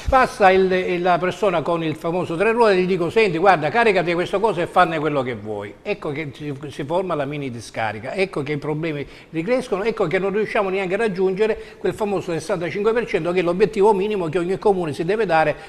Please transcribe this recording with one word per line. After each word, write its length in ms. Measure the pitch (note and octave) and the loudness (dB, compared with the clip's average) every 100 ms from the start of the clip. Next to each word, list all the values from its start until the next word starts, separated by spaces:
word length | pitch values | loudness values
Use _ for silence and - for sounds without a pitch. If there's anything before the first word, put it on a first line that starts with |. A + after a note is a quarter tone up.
| - | 2
Passa 420 | C4 B3 - F#3+ | 4 4 4 6
il, 500 | F#3+ F#3 F#3 F#3 F3 | 6 4 0 0 0
la 160 | F3+ E3+ | 2 2
persona 440 | F3+ - G#3 E3+ | 0 0 0 0
con 220 | D3 E3+ | 0 -2
il 120 | D#3+ C#3 | -2 -4
famoso 420 | E3+ F3+ E3 E3 | -4 -4 -4 0
tre 160 | G#3+ | 0
ruote 220 | A#3 A3 F#3 | 4 4 4
e 60 | |
gli 40 | F#3 | 2
dico, 220 | F#3 E3+ | 0 0
"Senti, 280 | A3+ G#3+ D#3+ | 2 2 4
guarda, 300 | G3 E3+ D3+ | 4 4 2
caricati 460 | A#3 A#3 F#3 E3 | 2 2 2 0
questa 260 | F3 E3+ G3 | -2 -2 0
cosa 220 | A3 F3 | 0 0
e 60 | D#3+ | 0
fanne 320 | F#3+ E3+ D#3+ | 2 2 2
quello 220 | D3+ C#3+ | -2 -2
che 140 | B2+ A2+ | -2 -6
vuoi." 380 | G#2+ G#2 G#2 - | -8 -8 -10 -10
Ecco 300 | G#3 G3+ E3 | -8 -6 -6
che 200 | C#3 D3+ | -6 -8
si, 200 | - D3 C3+ C#3+ | -10 -10 -10 -10
si 160 | - C#3 | -10 -4
forma 280 | F3 F#3 | -2 -2
la 120 | D3+ C#3 | -4 -4
mini 260 | D3 C3+ | -6 -8
discarica, 600 | A#2 - B2 A2 G#2 A#2+ | -10 -10 -4 -4 -4 -8
ecco 280 | F#3 F#3+ E3 | -4 -4 -4
che 120 | C#3 | -4
i 40 | D3 | -4
problemi 480 | D3 D3+ E3 C#3+ C#3 - - | -4 -4 -4 -6 -8 -14 -10
ricrescono, 520 | D#3+ F3 B3+ B3 F#3+ | -6 -2 -2 -2 -2
ecco 240 | A3+ A3+ F3 | -2 -2 0
che 100 | F#3 | 0
non 140 | G3 | 0
riusciamo 380 | G3+ G#3 A#3 G3 | -2 -2 0 0
neanche 240 | F#3+ F#3 | -2 -2
a 40 | G3 | -2
raggiungere 600 | A3+ F3+ F#3+ F#3 A3 G#3+ - - | -2 0 0 2 0 -2 -8 -6
quel 160 | F#3 | -4
famoso 260 | - G#3 F#3 | -2 -2 -2
sessantacinque 720 | D#3 E3 - F#3 E3+ G3+ G#3 | -2 -4 -2 -2 -2 0 0
per 140 | A#3 A3 | 0 0
cento 240 | F#3 E3 | -2 0
che 80 | F3+ | 0
è 20 | |
l'obiettivo 520 | E3+ F3+ G#3+ G3 G#3 | 0 2 2 4 4
minimo 340 | G3 G#3 G#3 D#3+ | 4 0 -2 -2
che 80 | F3 | -2
ogni 220 | F3 F#3+ | -2 0
comune 340 | G#3+ F#3 E3 | 2 2 0
si 100 | C3 | -2
deve 220 | E3 A3 G#3 | -2 0 2
dare 300 | A3 D3+ C3+ | 4 2 0